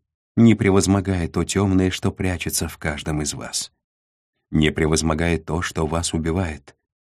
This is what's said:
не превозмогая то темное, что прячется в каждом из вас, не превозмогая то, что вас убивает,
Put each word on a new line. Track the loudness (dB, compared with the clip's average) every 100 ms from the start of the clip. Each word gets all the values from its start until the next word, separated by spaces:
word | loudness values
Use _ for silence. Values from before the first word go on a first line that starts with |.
| _ _ _ 4
не | 6
превозмогая | 6 4 4 4 2 2 -2 -2
то | -2
темное, | -2 0 2 2 2
что | 0 -4
прячется | -2 -4 -4 -6 -4 -6
в | -6
каждом | -8 -6 -4 -4
из | -4
вас, | -8 -8 -8 -10 _ _ _ _ _ _ _ _
не | 2 2
превозмогая | 2 0 2 0 0 0 -2
то, | -2 -6
что | -4 -4 -4
вас | -2 -4
убивает, | -4 -2 -2 -4 -8 -18 _ _ _